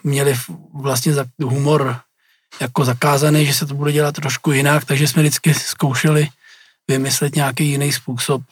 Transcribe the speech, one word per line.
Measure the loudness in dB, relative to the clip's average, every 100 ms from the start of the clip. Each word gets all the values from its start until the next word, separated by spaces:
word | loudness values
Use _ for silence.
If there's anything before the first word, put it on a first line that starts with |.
měli | -4 0 0
v-, | 0 -4 -16 -16
vlastně | -8 -4 -2 0
za-, | 0 -2 -6
humor | -4 0 2 2 2 -4 -12 _ _ _ _ -10
jako | -6 0
zakázaný, | 0 0 0 2 2 2 2
že |
se | 0 -4
to |
bude | -4 -2
dělat | 0 0
trošku | -2 -6 -4 0
jinak, | 2 2 2
takže | 0 0 2
jsme | 4
vždycky | 2 2 0
zkoušeli | 0 -2 -4 -2 0 2 2 0 -4 -20 -20 -20 _ -4
vymyslet | -2 0 -2 -2 0
nějaký | -2 0 0
jiný | 0 -2
způsob | -4 -6 -8 -2 -4 -4